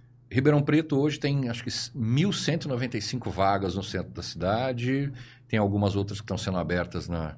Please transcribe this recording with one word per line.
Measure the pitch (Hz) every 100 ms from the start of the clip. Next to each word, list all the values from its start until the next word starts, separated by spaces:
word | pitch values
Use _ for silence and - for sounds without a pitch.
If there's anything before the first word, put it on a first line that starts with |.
| - - -
Ribeirão | 131 143 147
Preto | 147 151 156 135
hoje | 151 -
tem, | 147 139 123
acho | 117
que, | 113
s-, | - -
mil | 139 110 131 196
cento | 160 - 165 151
e |
noventa | 123 127 110
e |
cinco | - 123 101
vagas | 87 98 101 95
no | 95
centro | - 92 -
da | 85
cidade. | - - 90 110 131 123 123 135 143 120 - - -
Tem | 110
algumas | 101 101 101 101
outras | 101 101
que |
estão | - 92
sendo | - 92
abertas | 82 90 87 87 78
na, | 85 80